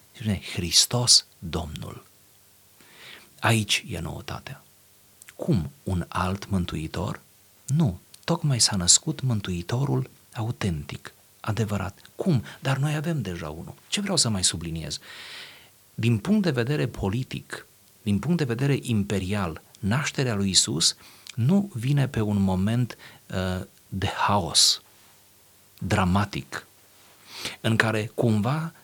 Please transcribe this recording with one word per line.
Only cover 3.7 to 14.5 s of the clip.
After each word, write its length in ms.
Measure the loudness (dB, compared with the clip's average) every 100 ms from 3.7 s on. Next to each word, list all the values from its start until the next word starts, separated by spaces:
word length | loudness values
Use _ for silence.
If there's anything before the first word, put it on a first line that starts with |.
| 0 -2
e 120 | -6
noutatea. 640 | -6 -8 -8 -10 -10 -16 -18 _ _ _ _ _ -20 -8
Cum 340 | 0 0 0 -6
un 220 | -4 -2 -2
alt 420 | -2 -2 -4 -2
mântuitor? 720 | -2 -2 -4 -6 -4 -6 -6 -14 _ _ _ -2
Nu, 320 | 2 2 0 -10 -14
tocmai 360 | -4 0 2 2
s-a 160 | 2 2
născut 440 | 4 4 2 -2
mântuitorul 880 | 0 0 0 -4 -2 0 0 0 -2 -10 _
autentic, 760 | -6 -6 -2 -2 -2 -6 -12 -14 -20 _ _
adevărat. 580 | -4 -2 0 0 -4 -8 -18 -2
Cum? 260 | 2 2 0 -4
Dar 160 | -2 0
noi 180 | 0
avem 280 | 0 -2 -2
deja 260 | -2 -6 -6
unul. 260 | -8 -10 -14 -6
Ce 120 | -4
vreau 160 | 0 0
să 120 | 2
mai 160 | 2
subliniez? 540 | 0